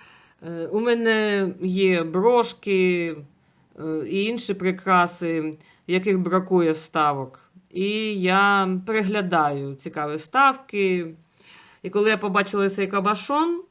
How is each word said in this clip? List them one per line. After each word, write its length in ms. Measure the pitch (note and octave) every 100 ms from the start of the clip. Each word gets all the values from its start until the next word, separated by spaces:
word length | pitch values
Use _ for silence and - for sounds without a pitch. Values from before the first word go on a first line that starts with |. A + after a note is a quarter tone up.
| - - _ _
Е, 240 | E3 E3+ E3
у 140 | G3+
мене 680 | A#3 A#3 A3+ A3 G#3 G3+ F#3+ F#3
є 400 | F#3 F#3 F#3+ F3+
брошки, 1120 | E3 F3 A3+ B3 A#3 - G3+ F#3+ F#3 F3 E3+ D3+ C#3+ _ _ _ _ -
е, 280 | D#3+ D#3 A#2+
і 160 | F#3+
інші 300 | G#3 A#3 A3
прикраси, 840 | F#3+ F#3 F#3 F#3+ F3+ F3 F3+ E3+ E3 D#3 D#3 _ _ -
в 20 |
яких 280 | F3+ F#3+ F#3+
бракує 540 | F3 F#3 F#3 F#3 D#3+
вставок. 680 | D#3 - E3 D3+ C#3 C3 - _ _ _
І 500 | F3+ G3 G#3+ A3 G3+
я 480 | F#3 F#3+ G3+ G3 F#3+ F#3 F#3
переглядаю 880 | A3 F#3+ G#3+ F#3 E3+ D3 C#3+ C#3
цікаві 420 | C3+ D#3+ D#3 D3+ D#3
вставки. 1000 | D#3 C4 C#4 C4 - G3+ F#3+ F3+ E3 D#3+ _ _ - - - _
І 80 | F#3
коли 200 | G3 G#3+
я 60 | G#3+
побачила 540 | G#3 G3 G3 G3+ G3
цей 160 | G3 F#3+
кабошон, 760 | G3+ F#3+ G3+ - C#4+ E4+ E4+ -